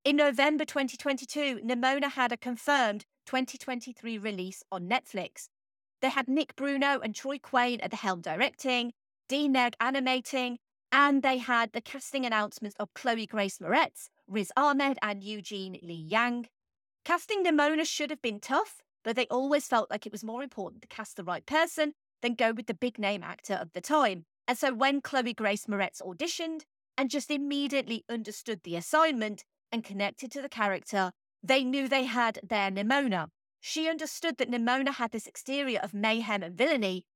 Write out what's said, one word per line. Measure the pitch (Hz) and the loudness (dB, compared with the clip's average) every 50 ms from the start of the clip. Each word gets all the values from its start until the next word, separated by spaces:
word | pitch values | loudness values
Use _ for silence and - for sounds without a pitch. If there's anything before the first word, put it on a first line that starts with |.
| - | 2
In | 277 294 | 4 6
November | 294 294 285 262 233 277 294 302 285 294 | 6 6 4 4 4 4 4 4 2 0
twenty | - - 285 269 247 - | -2 -2 -2 -2 -2 -4
twenty-two, | - - 285 277 262 - - - 294 294 277 254 214 - | -4 -2 -2 -2 -2 -4 -6 -4 -2 -2 -2 -2 -2 -2
Nimona | 226 254 240 247 262 269 285 277 277 | -2 0 2 2 2 2 2 0 -2
had | - 269 254 240 240 | 0 0 0 0 -2
a | |
confirmed | 226 - 247 247 226 - - 285 277 247 214 208 208 - _ _ _ _ | -4 -6 -6 -8 -4 0 2 2 4 2 2 0 -4 -8 _ _ _ _
twenty | - - 262 262 - - | -4 -2 -2 -2 -2 -6
twenty-three | - - - 254 247 - 254 233 - - 233 226 214 | -10 -8 -8 -6 -6 -8 -10 -14 -12 -8 -8 -6 -6
release | 196 220 202 185 185 185 190 - - _ 196 | -6 -6 -4 -4 -6 -8 -8 -12 -12 _ -8
on | 180 175 175 | -6 -2 -2
Netflix. | 226 262 - - - 196 180 - - - - - _ _ _ _ _ _ _ _ _ _ | -2 -2 -2 -4 -6 -6 -6 -6 -10 -16 -18 -18 _ _ _ _ _ _ _ _ _ _
They | - 262 | -2 0
had | 254 277 262 262 | 0 0 0 0
Nick | 262 302 294 - - | 0 0 0 -2 -4
Bruno | - 269 285 277 277 277 285 285 262 | -4 -2 -2 0 2 2 2 2 0
and | - 220 214 | -2 -4 -6
Troy | - - 269 285 277 | -6 -6 -6 -8 -8
Quayne | - - - 254 240 247 247 220 | -6 -2 0 2 2 2 0 -2
at | - 185 | -4 -6
the | - 202 | -6 -4
helm | - 202 185 175 165 | -2 -2 -2 -2 -4
directing, | 180 156 175 247 285 - - - 262 254 247 240 240 - _ _ _ _ _ _ - | -4 -2 0 0 0 -2 -2 -2 -2 0 0 -2 -4 -8 _ _ _ _ _ _ -4
D | 262 285 294 294 | -2 0 2 2
neg | 262 262 247 240 220 - | 4 4 2 2 0 0
animating, | 226 247 262 277 254 254 254 262 247 - - 262 254 247 240 - _ _ _ _ _ _ | -2 0 0 0 0 2 0 0 -2 -2 -2 -2 -2 -2 -4 -8 _ _ _ _ _ _
and | - 269 285 285 277 277 254 | 4 6 6 6 6 6 4
they | 269 262 | 4 2
had | 254 233 254 247 233 233 220 - | 2 2 2 2 2 2 0 -2
the | 240 226 | -6 -8
casting | - - 277 - - - 277 254 | -8 -10 -12 -10 -6 -4 -2 -2
announcements | 240 226 214 208 202 - - 220 202 - - | 0 0 0 0 -2 -4 -8 -10 -10 -8 -8
of | 156 - - | -8 -8 -8
Chloe | - - 254 233 226 220 | -4 0 0 0 0 -2
Grace | - - 214 202 196 - - | -2 -2 -2 0 -2 -2 -4
Moretz, | - 160 214 285 - - - - - - _ _ _ | -2 2 2 4 2 2 -2 -8 -18 -18 _ _ _
Riz | - 190 220 202 - - | -6 -4 -4 -4 0 2
Ahmed, | - 285 294 285 269 285 277 269 - - | 2 4 4 4 4 2 0 0 0 -2
and | 214 208 202 190 | -4 -4 -4 -8
Eugene | 208 214 208 185 - 214 196 190 190 185 - - | -8 -10 -10 -10 -8 -8 -8 -8 -8 -10 -12 -12
Lee | 170 170 165 156 160 | -10 -10 -10 -6 0
Yang. | 196 220 233 247 240 240 233 - _ _ _ _ _ _ _ _ _ _ - | 2 2 2 2 0 -2 -6 -10 _ _ _ _ _ _ _ _ _ _ -2
Casting | - 339 339 - - 427 403 370 | 0 0 0 0 0 0 2 4
Nimona | 359 311 294 294 294 311 311 320 | 4 6 6 6 4 4 2 0
should | 311 - - 302 285 | 0 -2 -2 -4 -4
have | 302 - - | -4 -4 -4
been | 233 208 208 | -4 -4 -6
tough, | - - 262 311 415 - - - _ _ _ _ - | -4 0 0 0 0 0 -4 -16 _ _ _ _ -4
but | 220 226 | -2 0
they | 247 247 | 0 0
always | - 247 247 269 277 294 294 - | 0 0 0 2 2 2 2 2
felt | - 254 226 214 - | 2 2 2 2 2
like | - 214 - | -2 -6 -6
it | - - | -8 -10
was | 208 - | -10 -8
more | 220 220 240 277 | -8 -8 -8 -8
important | 262 - - 190 175 - - - | -10 -8 -10 -10 -10 -12 -16 -20
to | - | -16
cast | - - 214 - - | -14 -12 -12 -12 -12
the | - 185 | -10 -6
right | 170 175 160 - | -6 -6 -6 -4
person | - 277 311 330 339 - - 302 294 294 _ _ _ _ _ - | 0 2 2 2 2 2 0 -2 -2 -2 _ _ _ _ _ -2
than | 247 240 | -2 0
go | 220 240 226 226 | 2 2 2 2
with | 220 220 | 0 -4
the | - 220 | -6 -4
big-name | - - 247 220 - 208 196 208 196 170 | -2 -2 -2 -2 -2 -2 -2 -2 -2 -6
actor | - - - - - 196 | -10 -12 -10 -6 -4 -4
of | 185 - 165 - | -4 -4 -6 -8
the | 180 | -10
time. | 175 - 294 302 285 220 190 175 165 _ _ _ _ - | -2 0 2 4 4 4 2 -2 -8 _ _ _ _ -4
And | 254 | -2
so | - - 269 254 | 0 0 0 0
when | 220 262 277 277 285 - | 2 2 2 2 2 -2
Chloe | - - 262 247 240 233 | -2 -2 0 0 0 -2
Grace | - 220 208 202 202 - | -2 0 0 0 -2 -2
Moretz | - 208 196 190 180 - - 190 | -4 -2 0 -2 -2 -4 -8 -12
auditioned | 185 180 165 294 339 - - 339 320 320 311 - _ _ _ _ _ _ | -12 -8 -4 -4 -4 -4 -4 -6 -6 -6 -8 -10 _ _ _ _ _ _
and | - 277 254 | -2 -2 0
just | 285 294 - - | 0 -2 -2 -2
immediately | 302 285 285 285 285 285 285 269 277 277 - - 233 220 - - | -2 -2 -2 -2 0 0 0 0 0 0 0 -2 -4 -6 -6 -6
understood | 233 233 220 214 208 - - - 220 170 - | -6 -6 -6 -8 -10 -10 -8 -8 -8 -8 -6
the | 175 170 | -6 -6
assignment | 170 170 - - 311 320 320 294 233 220 214 208 190 - _ _ _ _ _ | -6 -2 2 4 4 4 4 2 0 -2 -4 -4 -8 -12 _ _ _ _ _
and | - 233 220 | -6 -6 -6
connected | - 202 196 202 202 - - - 247 - | -6 -4 -2 -2 -2 -4 -6 -12 -12 -10
to | 277 269 | -10 -10
the | 277 | -2
character, | - 226 214 202 190 180 - - - 196 190 180 - _ _ _ _ _ - | 2 4 4 4 4 2 -2 0 2 2 2 2 0 _ _ _ _ _ 2
they | - 262 269 269 | 4 6 6 6
knew | 254 262 277 269 254 | 4 2 2 2 4
they | 277 269 254 | 4 4 2
had | 254 226 247 240 226 214 - - | 2 2 2 2 2 2 -2 -4
their | 185 233 208 196 196 | -2 0 2 2 2
Nimona. | 190 196 208 220 269 285 285 254 190 175 160 160 _ _ _ _ _ _ - | 0 0 2 4 4 4 4 4 2 0 -2 -4 _ _ _ _ _ _ -10
She | - - 311 320 320 | -6 -2 0 0 0
understood | 330 311 311 294 - - - 330 269 - | 0 -2 -4 -6 -6 -4 -2 -2 0 0
that | 269 240 | 0 0
Nimona | 240 240 226 233 247 269 269 277 269 | 0 2 2 2 2 2 2 0 0
had | - 240 220 - | 0 -2 -4 -4
this | 220 - | -6 -8
exterior | - - - - - 269 285 277 262 233 196 - | -10 -14 -12 -8 -4 -2 -2 -2 0 -2 -2 -2
of | 202 - | -4 -2
mayhem | 202 208 220 220 226 233 208 214 202 180 | 0 2 2 2 2 0 -2 -2 -2 -4
and | 165 180 | -4 -2
villainy, | 170 240 320 320 262 214 190 185 185 - _ _ | 0 2 2 4 2 2 0 -2 -4 -6 _ _